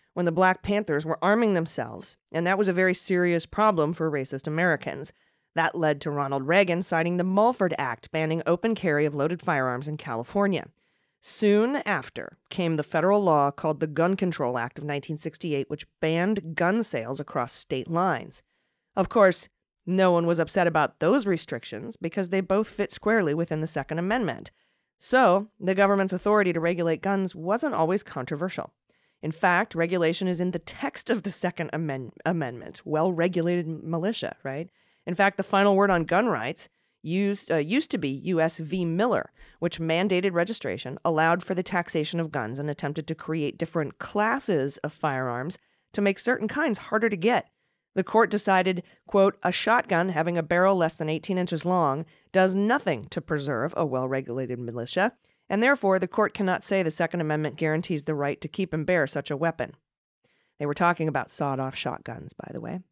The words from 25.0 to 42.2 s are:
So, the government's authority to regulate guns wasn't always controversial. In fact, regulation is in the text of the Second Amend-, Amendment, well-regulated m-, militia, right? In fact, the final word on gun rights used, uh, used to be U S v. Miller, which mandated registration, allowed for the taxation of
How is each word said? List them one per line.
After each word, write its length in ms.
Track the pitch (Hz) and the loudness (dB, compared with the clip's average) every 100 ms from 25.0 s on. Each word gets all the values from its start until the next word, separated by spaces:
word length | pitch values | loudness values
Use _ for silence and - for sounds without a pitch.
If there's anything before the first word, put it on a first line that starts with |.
So, 440 | - 254 226 190 214 _ | 0 4 6 6 2 _
the 140 | 185 | -2
government's 400 | 185 196 202 190 | 4 4 4 2
authority 400 | 180 208 214 185 | 0 2 4 4
to 60 | 165 | 2
regulate 420 | 170 175 165 160 | 0 0 0 0
guns 320 | 190 196 190 | 0 0 -2
wasn't 400 | 160 165 226 302 | -4 -2 0 0
always 300 | 226 165 202 | 0 2 0
controversial. 680 | - 143 127 147 185 - - _ _ _ _ _ | -2 -10 -6 -4 -4 -6 -10 _ _ _ _ _
In 80 | 156 | -8
fact, 420 | 160 185 175 220 | 0 2 4 2
regulation 540 | 165 170 180 160 170 185 | -2 0 2 2 0 -2
is 120 | 175 | 0
in 120 | 180 | -2
the 80 | 175 | -4
text 500 | - - 294 - - | -8 -8 -8 -6 -4
of 140 | 220 | -4
the 80 | 202 | -4
Second 400 | - 180 - 160 | -4 -4 -4 -6
Amend-, 400 | 156 160 135 123 - | -4 -4 -6 -10 -6
Amendment, 600 | 156 170 131 120 - - - | -2 -2 -2 -6 -14 -14 -4
well-regulated 800 | 151 175 165 175 175 170 175 160 | 0 2 2 0 2 0 0 -2
m-, 160 | 156 | -6
militia, 520 | - 165 190 226 - - | -4 -2 -2 -4 -8 -8
right? 260 | 139 135 180 _ _ _ - | -10 -8 -10 _ _ _ -6
In 80 | 175 | 2
fact, 220 | 196 196 | 2 2
the 60 | |
final 320 | 190 196 202 196 | 0 4 6 6
word 140 | 196 | 4
on 140 | 175 | 4
gun 240 | 156 175 240 | 2 2 2
rights 420 | 135 117 - - _ _ _ | 0 -4 -8 -14 _ _ _
used, 500 | 156 185 202 202 - | -4 0 0 0 0
uh, 60 | 160 | 0
used 320 | 151 254 320 | 2 0 0
to 80 | 220 | -2
be 120 | 147 | -2
U 300 | 135 175 170 | -2 0 2
S 200 | 160 - | 2 0
v. 260 | 156 185 170 | -4 -2 0
Miller, 460 | 165 240 156 - - - _ | 2 2 0 -2 -12 -20 _
which 220 | 170 - | -6 -4
mandated 540 | 165 165 196 180 196 | -2 0 2 2 2
registration, 640 | 170 180 226 123 95 127 143 | 0 0 -2 -6 -6 -8 -6
allowed 380 | 170 156 165 175 | -2 2 4 2
for 140 | - 185 | 0 -4
the 80 | |
taxation 560 | 185 185 170 160 151 | -2 -4 -2 -2 -2
of 120 | 170 | -2